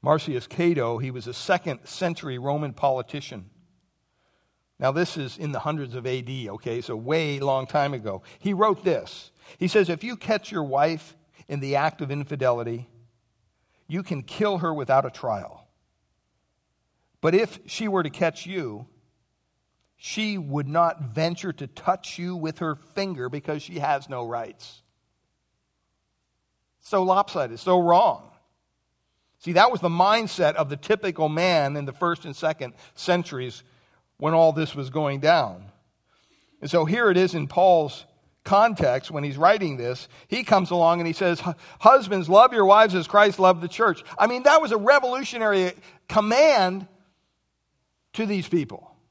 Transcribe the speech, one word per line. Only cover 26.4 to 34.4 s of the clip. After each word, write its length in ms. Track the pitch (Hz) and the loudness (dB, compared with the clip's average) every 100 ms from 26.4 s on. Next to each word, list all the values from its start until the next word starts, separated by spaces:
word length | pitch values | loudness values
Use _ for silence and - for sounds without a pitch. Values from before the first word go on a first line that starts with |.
| _ _ _ _ | _ _ _ _
So 240 | - 202 | -2 0
lopsided, 560 | 185 185 202 180 127 113 | 4 2 2 -2 -6 -6
so 200 | - 180 | 2 2
wrong. 520 | 170 170 - 120 - _ _ _ _ _ _ _ _ _ _ _ | 6 6 4 0 -10 _ _ _ _ _ _ _ _ _ _ _
See, 160 | - | 0
that 180 | 175 220 | 6 6
was 80 | 240 | 4
the 100 | 175 | -2
mindset 680 | 170 185 220 220 - 160 156 | 2 4 4 0 0 0 0
of 140 | 147 | -4
the 80 | 139 | -4
typical 520 | - 214 208 160 156 | -2 -2 0 -2 -2
man 480 | 151 185 170 139 147 | 2 2 2 0 -2
in 80 | 139 | -8
the 80 | |
first 320 | 131 175 170 175 | -4 -2 -2 -8
and 100 | 139 | -4
second 380 | 160 156 127 - - - | -4 -4 -8 -14 -20 -12
centuries 640 | - 175 175 135 127 110 _ _ _ _ _ _ | 0 0 0 -8 -10 -12 _ _ _ _ _ _
when 180 | 151 | 0
all 180 | 165 | 6